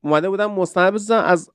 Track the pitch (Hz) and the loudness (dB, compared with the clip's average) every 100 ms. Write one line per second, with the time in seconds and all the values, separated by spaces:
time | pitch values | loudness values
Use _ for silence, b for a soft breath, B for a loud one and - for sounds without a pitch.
0 | 147 151 180 196 208 202 180 - 185 208 | -2 0 0 -2 -4 -2 -2 2 0 0
1 | 208 226 - 175 - | -2 0 2 0 -2